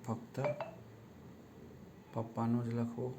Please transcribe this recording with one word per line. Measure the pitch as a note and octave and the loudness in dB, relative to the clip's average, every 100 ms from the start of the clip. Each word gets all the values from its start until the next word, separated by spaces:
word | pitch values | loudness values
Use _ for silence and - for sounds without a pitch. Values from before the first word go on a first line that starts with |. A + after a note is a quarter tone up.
| - | 0
ફક્ત | A2 - - C3+ - - - - - - - - - - - - - - - - | -2 -2 2 2 2 -2 -6 -14 -14 -14 -14 -14 -14 -14 -14 -14 -12 -14 -14 -2
પપ્પાનો | A#2 A2+ - A#2 A#2+ | 0 0 4 6 6
જ | A#2 | 6
લખવો. | A#2 A#2 - B2+ | 4 2 2 -2